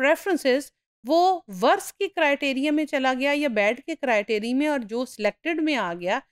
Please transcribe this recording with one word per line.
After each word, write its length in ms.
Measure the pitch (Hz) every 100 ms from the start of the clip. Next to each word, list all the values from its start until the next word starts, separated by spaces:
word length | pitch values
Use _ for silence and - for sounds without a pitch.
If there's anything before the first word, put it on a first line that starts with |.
preferences 720 | 269 320 - 311 269 269 - _ _ _
वो 400 | 233 330 370 349 -
वर्स 380 | 185 247 381 -
के 180 | - 392
क्राइटेरिया 640 | - 302 285 277 262 294
में 120 | 302 302
चला 260 | 277 262
गया 180 | 254 277
या 160 | 294 294
बैड 300 | 214 202 247
के 140 | -
क्राइटेरिया 640 | 311 262 214 208 214 233 254
में, 120 | 302
और 140 | 285
जो 200 | 202 233 254
सिलेक्टेड 540 | - 208 - 320 330
में 140 | 311 262
आ 160 | 180
गया 280 | 175 180 247 -